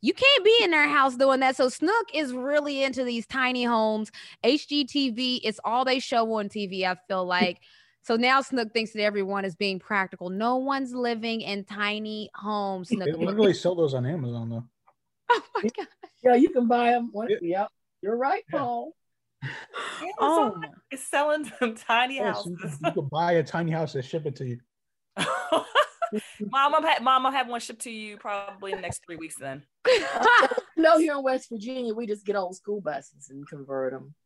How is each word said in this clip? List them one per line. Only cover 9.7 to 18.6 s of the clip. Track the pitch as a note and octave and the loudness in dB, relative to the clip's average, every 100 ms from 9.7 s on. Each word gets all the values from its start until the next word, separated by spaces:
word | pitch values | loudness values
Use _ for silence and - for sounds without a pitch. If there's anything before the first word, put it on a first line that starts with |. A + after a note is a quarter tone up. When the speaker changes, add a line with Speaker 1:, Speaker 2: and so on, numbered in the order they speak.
| F#3+ | -4
Speaker 1:
practical. | - G#3 F#3 F#3 F3+ | -2 -2 -2 -6 -8
No | F#3 A3+ B3+ | -2 0 0
one's | C4+ C4+ C4 | -2 -4 -4
living | B3 A#3+ A#3 A3+ A3+ | -4 -2 -2 -4 -4
in | - G3+ | -4 -6
tiny | G3 G3+ G#3 G#3 G#3+ G#3+ G#3+ - | -8 -4 -4 -2 -6 -8 -10 -10
homes, | G3+ G#3+ G3+ F#3+ F3+ | -4 -2 -2 -4 -6
Speaker 2:
They | A3+ | -4
Speaker 1:
Snook. | F3+ D#3+ | -2 -2
Speaker 2:
literally | F3 G#3 G#3 | -2 4 4
sell | F3 F3 F3+ | 4 0 2
those | D#3+ | 0
on | C3 B2 | 2 -2
Amazon, | E3+ B2 A#2+ A#2 | -2 -4 -6 -6
though. | A#2 A#2 _ _ _ _ _ _ | -8 -10 _ _ _ _ _ _
Speaker 1:
<laughs> | |
Oh | A#4 - - | 0 0 -4
my | G#3+ - | -4 -4
God. | F4 _ - _ | -12 _ -20 _
Speaker 3:
Yeah, | B3+ A#3+ | 4 6
you | D4 | 6
can | C4+ A#3+ | 4 2
buy | A#3+ A#3+ | 2 4
'em. | A#3+ A#3 | 2 0
What, | G#3 A#3 | -6 -2
Speaker 2:
Yeah. | G#3 | -2
Speaker 3:
yep, | - F#3 G#3+ _ _ _ | -2 -2 -4 _ _ _
you're | F#3+ A#3 | -4 -2
right, | C4 G4 - | 0 -2 -2
Speaker 2:
Yeah. | - | -4